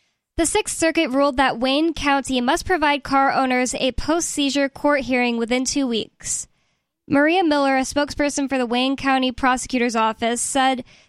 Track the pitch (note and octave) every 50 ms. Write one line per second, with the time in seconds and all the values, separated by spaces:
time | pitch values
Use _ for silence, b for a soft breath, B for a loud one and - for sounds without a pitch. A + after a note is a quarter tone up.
0 | _ _ _ _ _ _ _ - E4 - - G#4+ G#4+ - - - E4 D#4+ D#4 E4
1 | E4 B3+ B3+ C#4 C#4+ C#4+ B3+ C4+ C4+ B3+ - A3+ C4 C4 C4+ D4 D#4+ E4+ D4 -
2 | C#4 C#4+ C#4 C#4 C4 - C4 B3 A#3+ A#3+ D#4+ F4 - - F#4+ D#4+ D#4 D4 C#4+ C#4+
3 | - - C#4 C4+ C4+ C4+ - - C4+ B3+ B3+ B3 B3+ B3 - - B3+ C4 B3 -
4 | - - D#4+ F4 D#4+ - - D4 C#4+ C#4 B3+ C#4+ C#4 C4+ - - - D4 D4 C4+
5 | B3+ A#3+ C4 B3 B3 A#3+ A#3 A3+ A#3 G#3+ B3 B3+ C4 - - C#4+ C4+ B3 A#3 G#3+
6 | - - _ _ - - - - - - _ _ _ _ _ _ _ _ _ _
7 | _ - - C#4 C#4+ D#4 E4+ F#4+ F#4 D#4 D4 C#4+ C#4 C4+ C4+ C4 C4 - - D4
8 | D4 C#4+ - - D4 C#4+ - D4 C#4 B3+ C#4 C4 B3 A3+ A#3+ B3 B3+ C4+ C#4 -
9 | - C#4 C4 C4 C4 B3+ A#3+ - C#4 C4 B3+ B3 - - - B3 A#3+ A#3+ A3 A#3
10 | A3 A3 A3 - A#3 A3+ A#3+ A#3+ - - - C4+ C4 C4 C4 B3 b b b b
11 | b